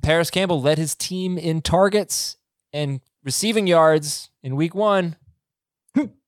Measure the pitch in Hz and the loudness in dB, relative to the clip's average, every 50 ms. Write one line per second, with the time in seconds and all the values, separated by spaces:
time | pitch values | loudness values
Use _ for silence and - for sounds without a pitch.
0 | - 151 160 170 165 - - 180 190 180 170 139 123 147 156 156 160 143 - _ | 0 2 2 2 2 0 0 -2 0 0 0 0 2 2 2 2 -2 -4 -6 _
1 | - - 180 185 185 185 180 165 - 165 160 165 - - 165 185 196 196 208 214 | -8 -8 -6 -4 -4 -4 -4 -4 -2 -2 -2 -2 -2 0 2 4 4 4 2 0
2 | 180 - - - - - - _ _ _ _ _ _ _ - 147 147 139 139 131 | -2 -2 -6 -6 -6 -8 -12 _ _ _ _ _ _ _ -8 -6 -4 -4 -6 -8
3 | _ _ _ _ - 135 - - 196 220 214 220 196 180 170 165 160 160 156 156 | _ _ _ _ -8 -6 -4 -2 -2 0 0 2 2 4 4 6 6 6 4 2
4 | 151 147 - - - - _ _ - 127 135 143 165 165 175 196 214 208 196 190 | 0 -4 -10 -10 -12 -18 _ _ -10 -6 -2 -2 -2 -2 -2 -2 0 2 2 0
5 | 175 170 160 _ _ _ _ _ _ _ _ _ _ _ _ _ _ _ - 285 | 0 -2 -6 _ _ _ _ _ _ _ _ _ _ _ _ _ _ _ -2 -2
6 | 285 196 _ _ _ | -2 -2 _ _ _